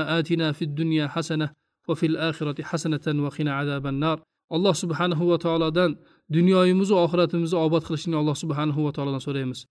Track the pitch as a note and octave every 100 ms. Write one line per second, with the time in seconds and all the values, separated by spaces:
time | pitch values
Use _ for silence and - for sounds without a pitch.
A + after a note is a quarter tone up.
0 | D3+ D#3+ D#3 E3 D#3+ D3 D#3+ C#3+ E3 D#3
1 | C#3+ E3 D3+ D#3 D3+ - _ _ - D3+
2 | E3 D#3 D#3+ D3+ D3 C#3+ D3 E3 E3 D3+
3 | - D3 C#3+ - D3+ C#3 C#3+ C#3 C#3 C3+
4 | D#3 D#3 _ _ - D#3+ G3 D#3 F3 D#3
5 | F3+ D#3+ F3 E3+ E3+ E3 D#3+ D#3+ F3+ -
6 | _ _ - D#3 F3 F#3 F3+ F#3 G3 G3
7 | F3 F3 E3+ E3+ E3 F3 D#3+ D#3+ D#3 D#3
8 | F3 D#3+ D3+ C#3+ D#3+ D3 D3+ D3 D3 C#3+
9 | C#3 C3+ D3 C#3 B2+ B2 -